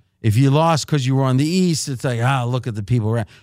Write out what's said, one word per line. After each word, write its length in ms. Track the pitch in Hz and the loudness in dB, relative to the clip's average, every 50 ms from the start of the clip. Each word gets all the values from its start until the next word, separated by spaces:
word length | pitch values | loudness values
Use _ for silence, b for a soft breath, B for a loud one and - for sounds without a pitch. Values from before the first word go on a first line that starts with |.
| _ _ _ _ | _ _ _ _
If 140 | - 113 101 | -2 0 2
you 140 | 120 139 135 | 4 4 4
lost 360 | 135 151 160 165 165 139 - | 4 4 4 2 2 0 -2
'cause 200 | - 156 147 123 | -2 -2 0 0
you 100 | 127 135 | 0 0
were 80 | 135 135 | 0 2
on 140 | 131 127 131 | 2 2 0
the 80 | 147 | 0
East, 420 | 156 180 190 185 180 160 - - 147 | 0 0 2 2 2 0 -2 -4 -6
it's 160 | 135 113 - | -6 -6 -4
like, 160 | 139 120 113 | -4 -2 -2
"Ah, 220 | 117 131 139 131 120 | 0 0 0 -2 -2
look 240 | 120 127 127 - 123 | -4 -4 -4 -4 -6
at 80 | 104 | -8
the 80 | 110 101 | -6 -4
people 260 | - 123 123 104 107 | -2 -2 0 0 0
around." 160 | 113 117 104 B B B | -2 -4 -4 B B B